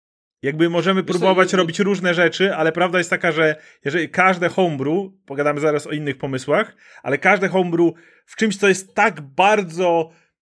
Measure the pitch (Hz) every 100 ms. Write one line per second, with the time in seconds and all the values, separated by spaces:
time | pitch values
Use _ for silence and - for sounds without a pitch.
0 | _ _ _ _ 135 156 170 170 165 190
1 | 180 180 185 185 185 190 165 165 196 190
2 | 180 170 165 165 190 160 160 165 180 180
3 | 170 180 175 156 156 151 - _ 139 170
4 | 151 - 185 185 170 - 180 143 139 175
5 | 190 - - 139 147 147 151 147 - 151
6 | 147 135 139 131 143 165 220 - _ -
7 | 127 139 185 196 185 190 175 165 170 165
8 | _ _ _ - 220 196 202 - - -
9 | 214 151 139 135 196 214 180 165 180 170
10 | 160 _ _ _